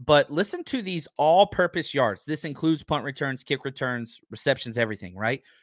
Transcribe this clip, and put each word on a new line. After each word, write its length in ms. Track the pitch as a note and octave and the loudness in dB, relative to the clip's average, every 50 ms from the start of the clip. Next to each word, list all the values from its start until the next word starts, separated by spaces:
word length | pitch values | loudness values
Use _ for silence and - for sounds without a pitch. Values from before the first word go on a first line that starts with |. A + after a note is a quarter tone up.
but 300 | B2 - D3+ D3 C#3 - | 2 4 6 6 4 2
listen 340 | D3 D#3+ G3+ - - F4 E4 | 0 -2 -2 -2 -4 -8 -8
to 180 | - - C4 | -6 -6 -4
these 240 | G#3 F#3 F3+ E3 C#3+ - _ | -4 -4 -4 -4 -6 -6 _
all-purpose 800 | - - D#3 E3 F#3 G3+ F#3+ - - F3+ E3+ - F3+ C#3+ - - | 2 4 6 8 6 6 4 4 0 0 0 0 -4 -6 -2 0
yards. 300 | C#3 B2+ A2 G2 - - | 2 2 2 0 -4 -6
This 200 | - D#3 D3 - | -8 -6 -6 -6
includes 380 | D#3+ C#3 - - D#3+ D#3+ D3 | -8 -6 -2 0 0 0 0
punt 220 | - - D#3 C#3+ A2 | 0 -4 -4 -2 -4
returns, 400 | C#3+ C3+ - D3 C#3 C3 B2 - | -6 -6 -4 -4 -4 -4 -6 -4
kick 200 | - C#3+ C3+ - | -4 -4 -4 -4
returns, 560 | C3+ C3+ - C3+ B2+ B2 A#2+ A#2 A2+ - - _ - | -8 -6 -4 -4 -2 -2 -4 -6 -8 -12 -20 _ -16
receptions, 480 | A2 - - C#3+ C3 - - A#2+ A2+ A#2+ | -10 -4 0 0 0 0 -2 -6 -2 -2
everything, 360 | A#2 A2 G#2+ - - F2+ F2+ | -2 -2 -2 -8 -10 -14 -8
right? 280 | F#2+ G#2+ A2+ C3+ - _ _ _ _ | -4 -2 -2 -2 -4 _ _ _ _